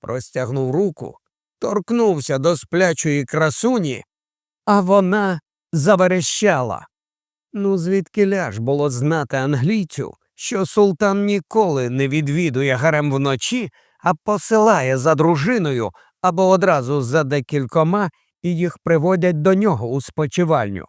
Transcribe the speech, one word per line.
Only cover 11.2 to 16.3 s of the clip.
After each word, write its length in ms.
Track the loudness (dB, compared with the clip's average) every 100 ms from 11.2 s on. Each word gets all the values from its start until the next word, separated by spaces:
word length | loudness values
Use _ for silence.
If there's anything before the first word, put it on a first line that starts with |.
ніколи 680 | 0 -2 -2 0 0 0 -2
не 180 | -2 0
відвідує 680 | 0 0 0 0 0 0
гарем 380 | 2 2 0 0
вночі, 580 | 0 0 -2 -2 -4 -6 _ _ _
а 100 | -2
посилає 840 | -2 -2 -2 2 2 4 4 2 0
за 160 | 2
дружиною 760 | 4 2 2 0 0 0 -2 -4 -8 _ _
або 280 | -2